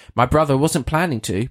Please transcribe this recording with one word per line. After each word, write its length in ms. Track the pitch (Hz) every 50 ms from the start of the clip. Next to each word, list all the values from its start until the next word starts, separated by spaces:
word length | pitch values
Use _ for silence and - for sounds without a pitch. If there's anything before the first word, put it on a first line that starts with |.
| - - -
My 120 | 117 123
brother 300 | 131 151 151 156 143 135
wasn't 300 | 135 147 156 - 156 123
planning 340 | - 156 156 180 175 131 110
to, 260 | - - 92 95 120 135